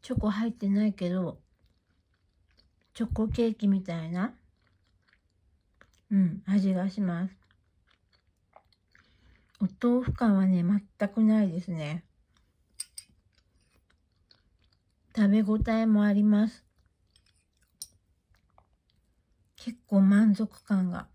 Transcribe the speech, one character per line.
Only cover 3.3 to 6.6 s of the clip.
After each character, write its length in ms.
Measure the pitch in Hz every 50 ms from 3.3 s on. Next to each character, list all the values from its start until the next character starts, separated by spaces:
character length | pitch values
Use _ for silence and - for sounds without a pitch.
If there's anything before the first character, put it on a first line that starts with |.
| - - 233 226
ー 60 | 214
キ 120 | - 214
み 160 | 202 196 190 185
た 220 | - 170 165 160
い 60 | 165
な、 240 | 170 180 190 254 - _ _ _ _ _ _ _ _ _ _ _ _ _ _ _ _ _ _ _ _ _ _ _ _ _ _ _ _ _ - _ _ _ _ _
う 60 | 214
ん、 260 | 196 190 175 156 - -
味 280 | 185 196 202